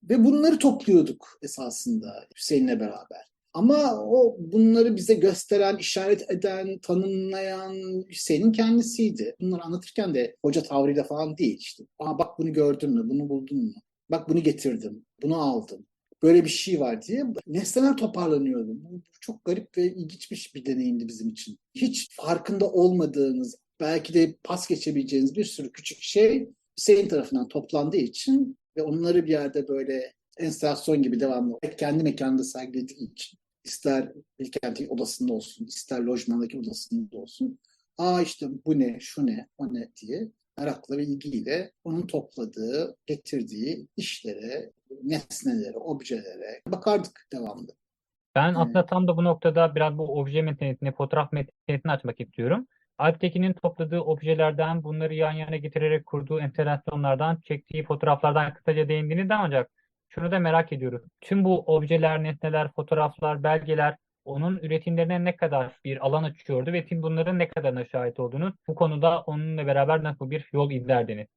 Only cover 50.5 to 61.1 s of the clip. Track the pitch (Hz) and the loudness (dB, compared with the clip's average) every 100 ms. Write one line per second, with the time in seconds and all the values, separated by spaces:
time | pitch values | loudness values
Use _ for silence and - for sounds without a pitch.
50.5 | 143 143 127 139 131 139 151 147 147 139 | -2 -4 -4 -6 -4 -2 0 0 -4 -6
51.5 | _ - 139 156 139 123 - 117 - 117 | _ -6 -4 -2 -4 -4 -8 -10 -4 0
52.5 | 196 254 _ _ _ 151 165 185 175 185 | 0 -2 _ _ _ 0 2 -2 0 0
53.5 | 180 175 170 160 170 156 151 151 160 156 | 0 -4 -4 -4 -2 -2 -2 0 2 2
54.5 | 151 160 165 151 156 160 156 156 156 156 | 2 0 -2 -4 -4 -4 0 -2 -2 -6
55.5 | 160 147 156 151 156 156 147 139 156 147 | -6 -4 -2 2 0 -2 -8 -4 -4 -4
56.5 | - 151 143 - 151 143 135 156 165 - | -2 0 0 -4 -2 0 2 0 -2 -4
57.5 | 143 _ 156 156 147 151 143 151 147 147 | -8 _ -8 -4 -2 2 2 4 2 0
58.5 | 139 - 156 147 151 151 165 190 214 180 | -2 -2 0 2 0 0 -2 0 0 2
59.5 | 139 123 _ _ _ _ - 170 185 170 | 0 -2 _ _ _ _ -6 -2 0 4
60.5 | 165 165 139 127 120 - | 2 2 -4 -6 -8 -14